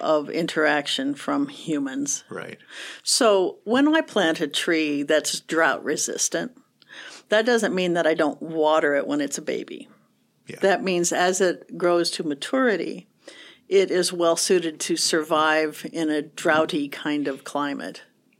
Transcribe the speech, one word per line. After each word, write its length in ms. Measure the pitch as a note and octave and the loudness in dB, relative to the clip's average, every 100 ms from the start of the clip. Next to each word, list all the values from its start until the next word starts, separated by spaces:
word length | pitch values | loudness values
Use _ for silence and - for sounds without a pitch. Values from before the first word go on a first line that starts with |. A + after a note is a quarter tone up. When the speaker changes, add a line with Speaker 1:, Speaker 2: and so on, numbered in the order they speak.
Speaker 1:
of 280 | - D3+ C#3+ | 0 0 0
interaction 840 | - E3 - D3+ D3 C#3+ - C3+ | -4 -2 2 2 2 -2 -4 -4
from 340 | C3+ - C#3+ C#3+ | -4 -4 -2 -4
humans. 760 | - - D3+ C#3 C3 C#3+ - - | -6 -6 -4 -4 -6 -4 -6 -8
Speaker 2:
Right. 300 | - - - - - - - | -12 -12 -16 -18 -16 -16 -10
Speaker 1:
So 560 | - - A3+ G3 F#3 - | -4 2 4 6 2 -2
when 300 | - B3 C#4+ | 0 2 4
I 60 | D#4+ | 4
plant 380 | D#4+ G#3+ E3 D#3+ | 2 0 2 0
a 80 | D3+ | -2
tree 540 | - - E3 D3+ C#3+ | -2 0 0 0 -2
that's 380 | D3 D3+ D3 - | 2 2 2 -6
drought 420 | - E3 D#3 A2 | -4 0 2 0
resistant, 680 | - D3 - - - E3+ B3 - _ _ _ - - - _ | -2 -4 -4 -4 -2 -2 -6 -12 _ _ _ -20 -18 -20 _
that 180 | G#3+ A3+ | 2 4
doesn't 280 | A#3 G#3 | 2 2
mean 200 | F#3 F3+ | 0 0
that 120 | E3+ D#3 | 2 2
I 80 | |
don't 260 | D#3+ D3+ C#3 | 2 0 0
water 520 | D#3+ D#3+ D3+ D#3 D#3 | -8 0 4 4 4
it 120 | C#3+ C3+ | 0 0
when 140 | D3 | -2
it's 180 | C#3 - | -2 -6
a 40 | |
baby. 460 | - A#2+ - - - _ _ _ _ _ - | -6 -6 -6 -12 -16 _ _ _ _ _ -18
Speaker 2:
Yeah. 100 | - | 0
Speaker 1:
That 220 | F#3+ F#3 | 2 2
means 280 | F#3+ F3 F3 | 0 0 0
as 280 | E3 F3+ F#3 | 0 0 2
it 380 | F#3 D#3+ - E3 | 0 0 -8 -2
grows 320 | F3 F3 E3+ | 2 2 0
to 120 | - | -2
maturity, 840 | E3 C#3+ - C4 B3+ G3 - - - _ - - - - _ | -4 -4 -2 0 2 0 -4 -8 -14 _ -20 -20 -20 -20 _
it 220 | F#3+ F#3 | 2 4
is 220 | E3+ F3+ | 2 0
well 240 | F3 E3+ E3 | 2 2 2
suited 440 | - F#3 E3 D3+ | 2 2 2 -6
to 160 | - E3 | -4 -2
survive 880 | - E3 D3+ D#3 D#3 D#3 D#3 D3+ - | 0 0 2 2 4 2 0 -4 -10
in 180 | E3 D#3+ | -4 -2
a 100 | D3+ | -2
droughty 680 | D3+ - E3+ D#3 D#3+ E3+ C#3+ | -4 -4 0 2 2 -2 -6
kind 400 | - D#3 D3 C#3+ | -6 -4 -2 -4
of 160 | C3 | -6
climate. 580 | - C#3+ C#3+ C#3 F2+ - - _ _ | -8 -4 -4 -6 -10 -14 -20 _ _